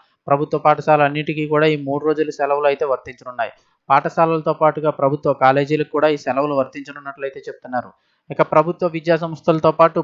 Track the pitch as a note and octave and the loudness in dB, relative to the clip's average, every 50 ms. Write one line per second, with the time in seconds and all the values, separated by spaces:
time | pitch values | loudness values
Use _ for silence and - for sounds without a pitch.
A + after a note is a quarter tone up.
0 | _ _ _ _ _ - C#3+ C#3+ D3+ D3+ D#3 D3 - D3+ D3+ D3 - D#3 D3+ D3 | _ _ _ _ _ -2 0 0 0 -2 -4 0 2 2 0 2 2 2 2 4
1 | D3 C#3+ D3 D3+ D3 D#3+ D3+ D3+ D3+ D3 D3+ D3+ D#3 D#3 D3+ D3 C#3 C3+ C#3 C#3+ | 2 2 0 -4 -6 -6 -6 -6 -4 -2 0 2 2 2 0 -2 -4 -6 -6 -2
2 | D3 D#3 D3+ D3+ D#3 D3+ D3 - C#3+ C#3 C#3+ C#3+ D3 C#3+ C#3 - D#3+ C3 B2+ - | -2 -2 0 0 -2 -4 -4 -4 -2 -2 0 2 2 0 0 0 -2 -2 -2 -4
3 | - C3+ B2+ - - B2+ B2 A#2 A2+ - - _ _ _ _ _ _ - C3+ D3 | -6 -12 -20 -18 -18 -12 -8 -8 -8 -8 -10 _ _ _ _ _ _ 0 0 2
4 | C#3+ E3 - F3 E3 E3 E3 D#3+ D#3 D#3+ D#3 - D#3+ D#3 D3 D3+ D3+ D3+ - - | 0 0 0 0 0 2 0 0 -2 -4 0 2 2 0 2 0 -2 -2 0 0
5 | C#3+ C3+ D3 D3 - D3 C3+ - C3+ C3 C3+ C#3+ C#3+ C#3 D3+ D3+ D3 - - D3 | 0 0 0 0 -2 -2 0 2 2 4 4 2 0 0 -2 -2 -2 -2 0 0
6 | D3+ D#3 D3+ C#3+ - - B2+ C3+ D3 D3 C#3+ C3+ B2+ B2 - C#3+ C#3 D3 C#3+ D3 | 2 2 0 -2 -4 -4 -2 -2 -2 0 0 -2 -2 -4 -8 -14 -16 -16 -18 -16
7 | C#3 C#3 C#3 C#3+ C#3 C#3 C#3 C#3+ C3+ D3 - - - B2+ B2+ B2 - F#2 - _ | -16 -16 -12 -10 -10 -10 -10 -12 -14 -16 -16 -16 -12 -8 -8 -8 -8 -10 -14 _
8 | _ _ _ _ _ - - - D#3 - - D#3 D#3 F3 E3+ - F#3 E3+ D#3+ E3 | _ _ _ _ _ -6 -2 -2 0 2 2 2 2 0 -2 -4 -4 -4 -4 -4
9 | D3+ E3+ E3 D#3 E3+ E3 D#3+ - - F3 D#3+ D#3+ E3 D#3+ D#3 E3 E3 E3 D#3+ E3+ | 0 0 0 0 -2 -6 -8 -4 -2 0 0 2 2 2 4 4 2 2 2 -2